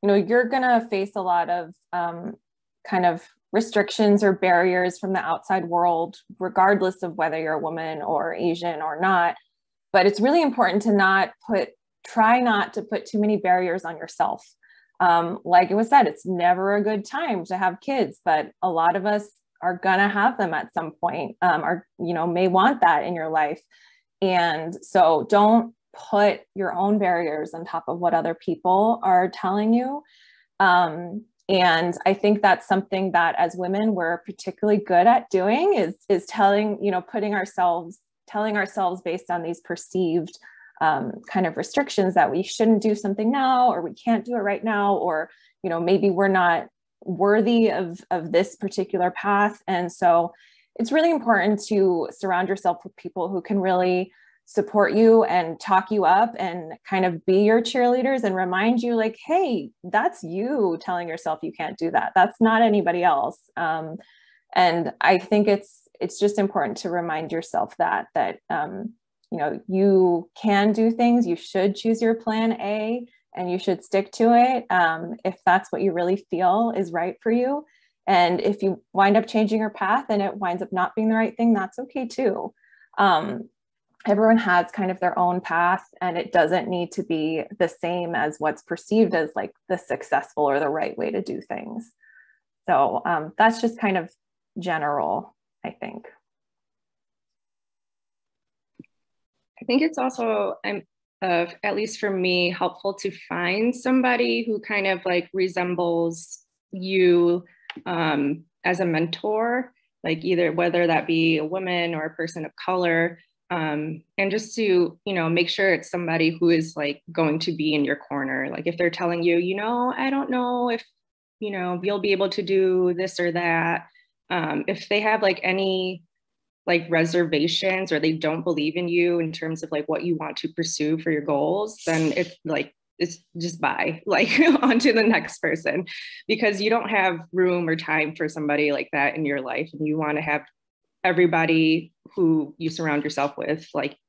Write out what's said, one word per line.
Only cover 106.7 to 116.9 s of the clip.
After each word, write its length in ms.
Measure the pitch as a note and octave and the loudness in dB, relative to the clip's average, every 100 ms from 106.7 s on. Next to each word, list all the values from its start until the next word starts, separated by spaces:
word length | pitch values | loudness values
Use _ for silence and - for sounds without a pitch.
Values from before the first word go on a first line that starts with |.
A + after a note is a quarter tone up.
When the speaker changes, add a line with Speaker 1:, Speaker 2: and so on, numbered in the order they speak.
Speaker 2:
you, 720 | G3 F#3 F#3+ F3+ F3 F3 F3 F3 _ _ - - | -12 -4 2 4 6 4 0 -4 _ _ -14 -6
um, 580 | E3+ D#3+ D3 C#3+ D#3+ - _ | -2 0 0 -2 -4 -10 _
as 160 | F3+ F3+ | -4 -2
a 60 | F3 | 0
mentor, 880 | D#3+ E3 E3+ G#3 G#3+ A#3 B3 B3+ _ _ _ | 0 -2 -4 -4 -2 0 -2 -4 _ _ _
like, 200 | E3+ D#3+ | -6 -4
either 280 | E3 F3 E3+ | -2 0 0
whether 360 | E3 F3 F3 E3+ | 0 0 2 2
that 200 | D#3+ D#3+ | 2 0
be 300 | E3 E3 D#3+ | 0 2 0
a 80 | D#3 | -2
woman 500 | F#3 F#3 F3 E3+ D#3+ | -6 -4 -4 -2 -4
or 100 | D#3 | -6
a 80 | |
person 320 | D#3 E3 E3 D3+ | -8 -8 -8 -12
of 100 | - | -10
color, 640 | - F#3 F3 E3 E3 E3 _ _ _ | -4 -2 2 2 0 -4 _ _ _
um, 540 | F3 D#3 D3+ D#3 D#3+ _ - | -4 -4 -4 -6 -10 _ -4
and 120 | G3 | -2
just 260 | G#3 G#3+ - | -2 -6 -4
to, 440 | G#3+ F3+ E3+ - - | 2 2 2 -4 -6
you 80 | |
know, 160 | F#3 D#3+ | -2 0
make 200 | E3+ F3 | 0 0
sure 240 | - F#3+ | 0 0
it's 160 | E3 - | 0 -2
somebody 480 | F3 F3 E3 D#3+ E3 | -6 -4 0 0 2
who 120 | E3+ | 2
is, 260 | E3 D#3+ D#3+ | 2 0 -6
like, 260 | D3 | -6